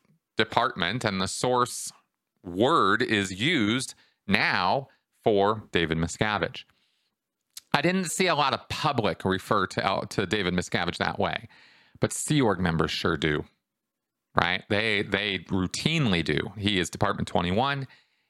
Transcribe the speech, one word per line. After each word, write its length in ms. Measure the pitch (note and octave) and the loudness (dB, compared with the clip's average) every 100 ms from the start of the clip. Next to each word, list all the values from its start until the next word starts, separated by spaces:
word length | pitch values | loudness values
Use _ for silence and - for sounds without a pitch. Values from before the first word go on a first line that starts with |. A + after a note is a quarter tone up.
| _ _ _ - | _ _ _ -2
department 720 | A2 A#2+ B2 F#2 F2 B2 G#2+ | 0 2 0 0 -2 0 -2
and 160 | F#2+ | -2
the 60 | F2+ | -4
Source 640 | - B2+ B2 B2 - - - _ _ _ _ | -2 0 2 0 -4 -12 -14 _ _ _ _
word 580 | F#2+ F2 B2+ E3 G2 A2 | -6 2 4 6 4 4
is 300 | B2+ G#2+ F#2+ | 2 2 0
used 640 | F#2+ C3+ D#3+ G#2 B2+ B2 - _ _ - | -2 0 2 2 0 -4 -12 _ _ 0
now 600 | F#2+ D#3+ A2 F#2 B2+ C3+ _ _ _ | 2 2 2 2 0 -4 _ _ _
for 420 | A#2+ G2+ G2 A2 - | 2 4 4 0 -2
David 260 | F#2 D#2+ D#2+ | 0 0 0
Miscavige. 640 | D#2+ - G#2+ G2+ E2 - - _ _ _ _ _ _ _ _ - - | 0 0 0 0 -2 -6 -18 _ _ _ _ _ _ _ _ -20 -2
I 80 | D3 | 0
didn't 240 | D#3+ F#3+ E3 | 2 0 -2
see 220 | - F3+ | 0 0
a 80 | D3 | 2
lot 180 | C#3 | 2
of 140 | A2+ - | 0 -4
public 560 | - D#3 B2+ G2+ E2 G2 | -4 -2 0 0 0 0
refer 420 | F#2 - G#2+ F#2 | 0 0 0 0
to, 180 | - G2 | -2 -2
uh, 200 | G2 - | -2 -4
to 200 | - F#2 | -4 -2
David 280 | G#2 F2+ | 0 0
Miscavige 440 | F2+ - G#2+ F2 - | -2 -2 -2 -4 -2
that 220 | F2+ - | -4 -2
way, 300 | F2+ D#2 - - - _ _ - | -4 -4 -10 -20 -20 _ _ -4
but 140 | A2 | -2
Sea 280 | - - D3+ | -2 0 2
Org 180 | A#2 F2+ | 2 2
members 300 | F2+ E2 D#2 | 0 0 0
sure 280 | - F2+ D#2 | -2 -2 0
do, 260 | D#2 D2 - _ _ _ _ _ _ _ _ | 0 -2 -4 _ _ _ _ _ _ _ _
right? 300 | - E2+ F#2 - | 0 0 0 -2
They, 340 | G#2 A2 G2+ | 0 2 0
they 360 | G#2+ G2 G#2 F#2 E2+ | 0 -2 0 -4 -2
routinely 760 | F#2+ F2+ - D#3 E3 A#2+ E2+ | -2 -2 -2 -2 2 2 2
do. 300 | D#2 D2 - A2 | 2 -2 -4 -4
He 220 | G2+ F#2 | -2 0
is 100 | E2+ | -2
Department 380 | - G2+ - F#2 | -2 -2 -2 -2
twenty-one. 580 | G2 F2 G2 C#3 C#3 B2+ - _ _ | -2 0 0 -2 -4 -8 -16 _ _